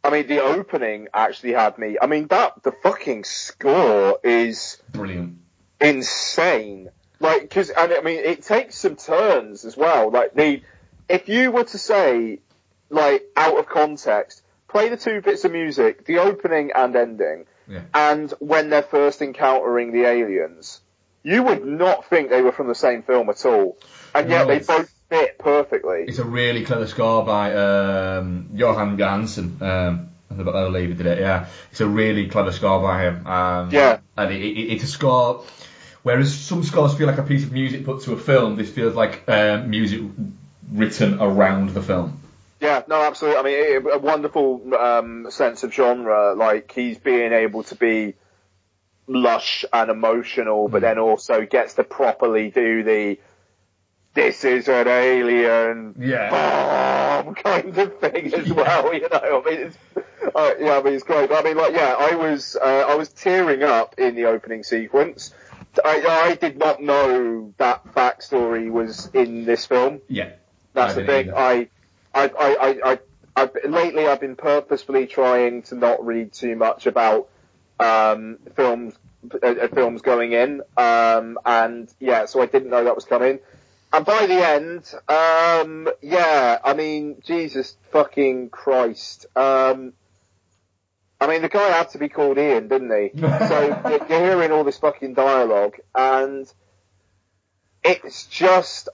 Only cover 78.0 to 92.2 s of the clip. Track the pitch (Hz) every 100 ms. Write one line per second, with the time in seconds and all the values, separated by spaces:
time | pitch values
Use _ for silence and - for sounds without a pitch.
78 | 107 107 110 113 - - 127 120 117 -
79 | _ _ - - 123 120 120 - 120 117
80 | 135 120 117 117 127 143 - - 120 117
81 | 113 113 113 117 120 113 113 120 113 _
82 | 131 117 107 131 123 135 131 123 120 113
83 | - 120 127 135 _ - _ _ _ 151
84 | 175 220 202 180 170 147 160 175 - -
85 | - 156 165 165 170 165 156 160 160 -
86 | 143 175 165 151 123 117 135 143 156 151
87 | 147 143 - 170 156 131 131 _ _ 156
88 | 143 - 135 131 123 - - 131 120 113
89 | - - - 127 135 131 131 131 127 _
90 | _ _ _ _ _ _ _ _ _ _
91 | _ _ 139 165 160 208 202 165 170 143
92 | 147 156